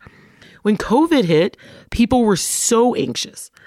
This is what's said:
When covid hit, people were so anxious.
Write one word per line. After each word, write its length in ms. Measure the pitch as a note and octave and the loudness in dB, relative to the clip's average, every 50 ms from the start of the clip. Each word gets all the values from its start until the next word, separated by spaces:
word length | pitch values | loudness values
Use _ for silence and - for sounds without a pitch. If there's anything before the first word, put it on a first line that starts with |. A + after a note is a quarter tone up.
| - - _ - - - _ _ - - - - | -20 -20 _ -20 -20 -20 _ _ -20 -20 -16 -6
When 140 | - G#3 G#3+ | -2 -2 -2
covid 480 | - - - G#3+ C#4+ E4 - D#4+ C4 G3 | -2 -2 -2 0 0 2 2 2 0 2
hit, 320 | E3 E3 D#3 F3 - - - - - - - - - | 2 2 2 0 0 -4 -10 -20 -20 -20 -20 -16 -8
people 340 | - - A#3 - C4 B3 A#3 | -2 0 0 2 2 2 2
were 120 | G#3+ F#3+ | 2 0
so 580 | - - - - - - - A#3 A3+ A#3+ B3 - | 0 -2 -6 -6 -4 -2 0 2 2 2 2 0
anxious. 560 | - - A#2+ A#2+ - - - - - - - _ - - | -2 -4 -4 -6 -8 -10 -10 -12 -20 -20 -20 _ -20 -20